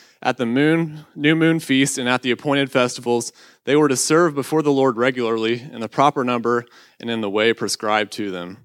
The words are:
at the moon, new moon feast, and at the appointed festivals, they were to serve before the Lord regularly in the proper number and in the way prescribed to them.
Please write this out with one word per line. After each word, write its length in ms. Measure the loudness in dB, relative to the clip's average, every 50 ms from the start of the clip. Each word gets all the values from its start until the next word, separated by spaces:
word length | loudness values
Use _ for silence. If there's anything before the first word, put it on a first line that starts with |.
| -20 _ _ -6 -2
at 140 | -2 -2
the 100 | -2 -2
moon, 580 | -2 0 2 2 2 2 2 0 -4 -6 -12 -18 _ -10
new 180 | -2 0 2 2
moon 240 | 4 2 2 2 0
feast, 400 | 0 0 2 2 2 0 0 -4
and 100 | -2 0
at 140 | 0 0 0
the 80 | -2
appointed 400 | -2 -2 -2 -2 0 0 0 0
festivals, 640 | 2 0 0 0 -2 -6 -4 -2 -2 -2 -2 -6 -12 -18 -20 -20 -20 _ -4
they 100 | 0 2
were 140 | 4 4 2
to 80 | 2
serve 400 | 0 0 2 2 4 2 2 0
before 260 | -2 -6 -2 -2 0 2
the 80 | 2
Lord 260 | 2 2 2 2 2
regularly 640 | 2 0 0 0 0 -2 -2 -2 0 0 -2 -2 -2
in 200 | -6 -12 -12 -10
the 80 | -10 -6
proper 340 | 0 2 2 2 2 0 -2
number 420 | -2 -2 -2 0 0 0 -2 -2 -6 _ -20 -20 _ _ -12
and 100 | -8 -6
in 100 | -4 -4
the 100 | -2 -2
way 220 | 0 2 2 2 2
prescribed 600 | 0 -2 -6 -6 -4 -2 0 0 0 0 -2 -6
to 180 | -8 -6 -6
them. 280 | -6 -8 -8 -10 -12 -16 -20